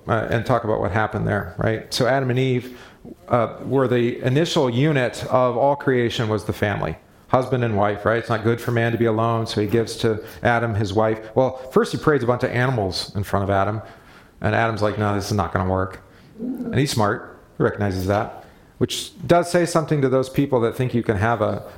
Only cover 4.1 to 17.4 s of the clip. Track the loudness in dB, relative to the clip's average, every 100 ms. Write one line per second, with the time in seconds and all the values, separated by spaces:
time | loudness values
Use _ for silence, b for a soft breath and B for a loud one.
4.1 | 0 0 2 2 2 2 2 2 2 0
5.1 | -4 0 2 2 2 2 2 2 2 2
6.1 | 0 0 -2 -2 -2 -2 -2 -4 -6 b
7.1 | b b 0 2 0 0 2 0 0 0
8.1 | 0 0 -2 0 -2 -2 0 0 2 0
9.1 | 2 0 0 -2 -2 0 0 -2 -2 -2
10.1 | -2 B B 0 2 0 -2 -2 2 2
11.1 | 0 -4 0 0 0 0 0 2 0 2
12.1 | 2 2 0 0 0 0 0 -2 -4 -6
13.1 | -6 -2 -2 0 0 0 -2 -8 B B
14.1 | B B B -2 2 2 0 -2 0 0
15.1 | 0 0 -2 0 0 0 0 -2 -6 -20
16.1 | B B -12 -8 -8 -4 -2 0 2 0
17.1 | 0 -8 -20